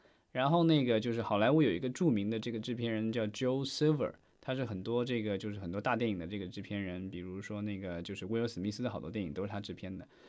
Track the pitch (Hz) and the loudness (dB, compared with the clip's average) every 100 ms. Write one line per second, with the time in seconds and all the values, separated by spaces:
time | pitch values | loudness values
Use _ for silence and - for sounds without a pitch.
0 | _ _ _ 127 139 170 165 156 123 113 | _ _ _ 0 4 6 6 6 6 4
1 | 120 117 107 104 113 156 135 87 127 127 | 2 -2 2 4 6 6 6 4 -2 2
2 | 175 107 101 113 120 113 110 120 117 110 | 2 4 2 -2 -2 -4 -4 -2 0 0
3 | 110 117 107 107 127 131 139 - 151 151 | 0 0 -2 0 0 0 -2 2 2 4
4 | 123 - _ _ - 131 120 95 92 117 | 0 -4 _ _ -6 -4 -2 -4 0 0
5 | 123 120 107 98 107 104 92 98 127 113 | 0 0 0 -2 -4 -6 -4 -2 0 0
6 | 117 92 82 101 90 95 - 101 95 90 | 0 -2 -4 -6 -6 -8 -6 -4 -4 -6
7 | 95 87 90 95 - 104 107 98 95 85 | -6 -8 -8 -10 -8 -6 -4 -4 -6 -6
8 | 87 98 92 113 117 90 101 104 123 - | -6 -8 -4 -2 -2 -2 -4 -4 -4 -4
9 | 82 107 87 80 98 101 - 87 95 92 | -6 -4 -4 -4 -4 -6 -8 -10 -8 -10
10 | - _ | -12 _